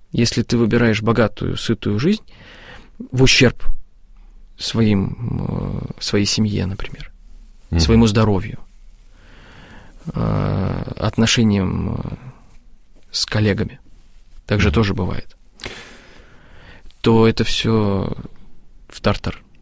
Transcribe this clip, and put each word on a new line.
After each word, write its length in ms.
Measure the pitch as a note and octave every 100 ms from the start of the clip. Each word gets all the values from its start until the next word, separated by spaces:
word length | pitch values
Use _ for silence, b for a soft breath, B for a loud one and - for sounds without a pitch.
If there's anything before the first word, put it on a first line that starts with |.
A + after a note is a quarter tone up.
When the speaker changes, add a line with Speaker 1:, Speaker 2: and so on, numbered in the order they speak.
| -
Speaker 1:
Если 320 | - A#2 -
ты 140 | A2 A#2+
выбираешь 460 | A2+ A#2 A#2 G#2+
богатую, 540 | G#2+ A2+ G#2+ - F2 F2
сытую 440 | - A2+ G2+ G#2
жизнь 240 | D3 G#3+ - B B B B B B -
в 240 | - B2+
ущерб 420 | B2+ - A#2+ - - - - - - - - - - -
своим, 880 | - A2 A2 G2+ F#2 - A#2 - -
э, 540 | - - - - -
своей 240 | - G#2 G2+
семье, 400 | - G#2+ G2+ F#2+
например, 460 | G2 - - - - - - - - -
Speaker 2:
Мгм. 100 | E2
Speaker 1:
своему 260 | D#2+ A2+ A2+
здоровью, 500 | G#2 G#2+ F#2+ G#2+ - - - - - - B B B B B B B B B -
э, 800 | - A2 G#1+ G2+ G2+ F#2+ F#2 - -
отношениям, 1000 | G#2+ - A2+ - A2 G2+ F#2 E2 E2 -
э, 220 | - - C3 B B B - - - - -
с 120 | - -
коллегами, 540 | G#2+ G#2+ F#2+ F2+ - - - - - - - -
так 140 | G#2+
же 80 | G2+
Speaker 2:
Мгм. 60 | F2
Speaker 1:
тоже 200 | G#2 F#2+
бывает, 420 | F2 - - - - - B B B B B B B B B B B B B -
то 260 | - A2+ A2+
это 180 | A2 A2+
все 680 | - A#2+ A2 G#2 G2 - - - - - - - - -
в 120 | -
тартар. 420 | - - - - - -